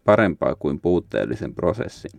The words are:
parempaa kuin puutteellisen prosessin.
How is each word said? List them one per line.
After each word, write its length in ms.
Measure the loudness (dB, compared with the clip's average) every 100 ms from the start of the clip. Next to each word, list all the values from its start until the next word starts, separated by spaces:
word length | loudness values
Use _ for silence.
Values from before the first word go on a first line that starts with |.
parempaa 500 | 4 4 4 0 -2
kuin 260 | -2 -4 -2
puutteellisen 720 | 0 0 0 -4 -2 -4 -8
prosessin. 560 | -4 -2 -2 -6 -12 -18